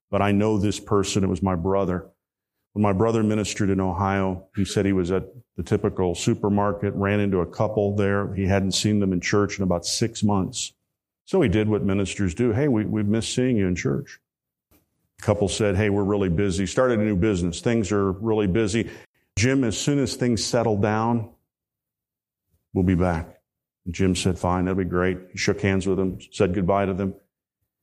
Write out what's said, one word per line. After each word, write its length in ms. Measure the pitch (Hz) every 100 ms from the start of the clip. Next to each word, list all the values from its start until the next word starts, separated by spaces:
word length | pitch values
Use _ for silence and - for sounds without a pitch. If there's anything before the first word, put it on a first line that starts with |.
| _
But 140 | 98
I 80 | 101
know 260 | 101 107 107
this 220 | 101 -
person. 440 | - 104 95 107
It 60 | 95
was 140 | 90
my 120 | 98 90
brother. 520 | 92 98 90 90 - _ _ _ _ _ _
When 120 | 104
my 100 | 104
brother 300 | 95 113 113
ministered 460 | 107 107 98 - 98
in 100 | 95
Ohio, 680 | 95 90 98 98 95 92 - -
he 100 | 95
said 200 | 107 98
he 60 |
was 180 | 95 87
at 140 | 92 - - - -
the 80 |
typical 500 | 82 104 104 - 90
supermarket, 800 | 87 - 113 104 101 101 101 101
ran 280 | 98 98 104
into 180 | 101 95
a 60 | 82
couple 500 | - 107 - 101 101
there. 380 | 98 101 98
He 120 | 98 95
hadn't 280 | 98 95
seen 260 | - 110 104
them 140 | 95
in 80 | 90
church 360 | - 104 101 -
in 60 |
about 220 | 92 87 -
six 380 | - 110 -
months. 500 | 104 101 87 - - - _ _ _ _
So 180 | - 190
he 60 | 127
did 220 | 107 107
what 140 | 101
ministers 500 | 98 98 95 - 95
do. 180 | 82 123
"Hey, 160 | 107 147
we, 160 | 110
we've 240 | 104 107 101
missed 260 | 113 110
seeing 220 | - 127 117
you 120 | 92
in 80 | 90
church." 440 | 135 135 - - _ _ _ _ _
The 520 | _ _ _ _ -
couple 240 | - 98 98
said, 300 | - 104 95
"Hey, 120 | 107
we're 140 | 101
really 240 | 98 101 95
busy. 380 | 80 101 85 92
Started 340 | - 131 113
a 40 |
new 120 | 107 98
business. 460 | 110 92 90 87
Things 320 | 120 117 98
are 180 | 104 98
really 360 | 92 113 107 104
busy. 420 | 98 107 110 92 - - _ _ -
Jim, 260 | 123 135
as 140 | 120 95
soon 220 | - 143
as 160 | 131 -
things 280 | 123 113
settle 320 | - 123 113 104
down, 540 | 107 107 113 120 110 - _ _ _ _ _ _ _ _ _ _ _ _ _
we'll 100 | 101
be 120 | 92 87
back." 440 | 90 82 80 - _ _ _ _ 90
And 100 | 82
Jim 200 | 95 90
said, 220 | 98 87
"Fine, 280 | 90 90 90
that'll 120 | 95
be 60 |
great." 340 | 90 90 92 92 -
He 60 | -
shook 240 | - 101
hands 260 | 98 95 95
with 100 | 92
them, 220 | 95 92 -
said 200 | - 98
goodbye 340 | 98 90 98 95
to 60 |
them. 200 | 95 98 92 _ _ _ _ _ _